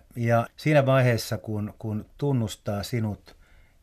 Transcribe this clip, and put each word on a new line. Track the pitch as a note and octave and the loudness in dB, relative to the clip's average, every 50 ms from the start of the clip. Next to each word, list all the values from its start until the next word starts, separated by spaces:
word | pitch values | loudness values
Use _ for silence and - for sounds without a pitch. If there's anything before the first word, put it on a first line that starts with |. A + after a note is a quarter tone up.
| - _ - | -8 _ -8
Ja | A#2+ A#2 A#2 A#2 A#2 A#2 - - | -4 0 2 2 2 0 -2 -10
siinä | - - D3+ D3+ C#3+ B2 | -4 -2 4 4 4 4
vaiheessa, | C3 C3+ C3+ B2 B2 A#2 G#2+ - - A2+ - | 6 4 4 4 4 2 0 -2 -6 -8 -8
kun, | - A2 G#2+ G#2 G#2 G#2+ - - | -6 -6 -6 -6 -6 -8 -10 -10
kun | - A2 G#2 G#2+ - - _ - | -8 -6 -6 -6 -8 -10 _ -4
tunnustaa | C#3+ C#3+ C3+ A#2+ A2+ G2+ - - _ A2 G#2 G2+ | -2 0 0 0 -2 -2 -6 -8 _ -6 -6 -6
sinut | G#2 - B2 A#2 A2 G#2+ G2 - _ - - - _ _ - - - _ _ _ | -6 -4 -4 -4 -2 -4 -4 -8 _ -20 -20 -20 _ _ -20 -20 -20 _ _ _